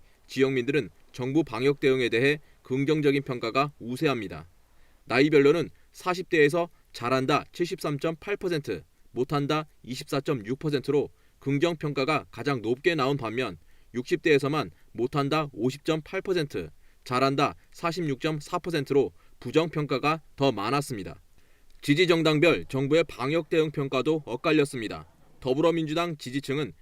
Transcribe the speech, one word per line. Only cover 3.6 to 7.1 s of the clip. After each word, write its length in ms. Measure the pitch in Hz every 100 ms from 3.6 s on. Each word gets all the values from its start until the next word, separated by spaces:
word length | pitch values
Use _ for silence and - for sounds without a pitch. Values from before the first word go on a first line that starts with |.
| 143 -
우세합니다. 680 | 110 127 156 123 95 82 80 _ _ _ - _
나이별로는 680 | - 117 151 147 139 165 139 - -
사십 380 | - 180 180 180
대에서 400 | 165 147 170 170 - _
잘한다 500 | - 120